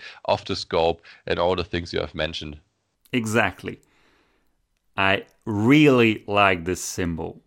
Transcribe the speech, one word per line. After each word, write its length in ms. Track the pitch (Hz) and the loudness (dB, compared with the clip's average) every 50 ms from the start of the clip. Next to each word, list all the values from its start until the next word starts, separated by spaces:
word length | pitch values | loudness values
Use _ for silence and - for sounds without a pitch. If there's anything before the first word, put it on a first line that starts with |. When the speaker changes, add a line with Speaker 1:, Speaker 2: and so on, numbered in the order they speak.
| - - - - - | -10 -20 -20 -10 -4
Speaker 1:
of 180 | - 101 - - | -2 -2 -2 -2
the 100 | - 95 | -6 -8
scope, 460 | - - - - 85 82 82 85 - _ - - - - | -8 -6 -4 -2 0 0 0 0 -4 _ -20 -20 -12 -6
and 140 | - 87 85 | -6 -2 0
all 160 | 87 90 92 | 0 0 0
the 80 | 90 82 | -2 -4
things 300 | - - 87 85 - 87 | -6 -6 -8 -8 -6 -6
you 60 | 87 | -6
have 160 | 82 78 - | -6 -6 -6
mentioned. 420 | 78 78 80 82 - 82 78 73 76 _ _ _ _ _ _ _ _ _ - | -6 -6 -6 -6 -10 -12 -14 -16 -18 _ _ _ _ _ _ _ _ _ -6
Speaker 2:
Exactly. 680 | - 127 110 110 107 117 107 95 - - - 95 98 - _ _ _ _ _ _ _ _ _ _ _ _ _ _ _ _ _ _ _ _ _ _ - | -6 -6 -4 -2 -2 0 0 -2 -4 -8 -12 -14 -14 -14 _ _ _ _ _ _ _ _ _ _ _ _ _ _ _ _ _ _ _ _ _ _ -4
I 280 | 101 98 95 98 98 - _ _ _ - | 0 0 2 2 0 -2 _ _ _ -8
really 800 | 113 107 101 107 123 143 156 151 147 143 123 117 113 104 - - | -4 -2 2 4 6 6 8 8 6 6 6 4 4 2 -2 -4
like 380 | 104 101 101 101 98 95 87 80 | -2 2 2 4 4 2 0 -2
this 160 | 92 90 - | -4 -4 -4
symbol, 600 | - - - - 90 85 82 80 82 87 90 - _ | -6 -10 -6 -4 -4 -4 -4 -6 -8 -10 -12 -14 _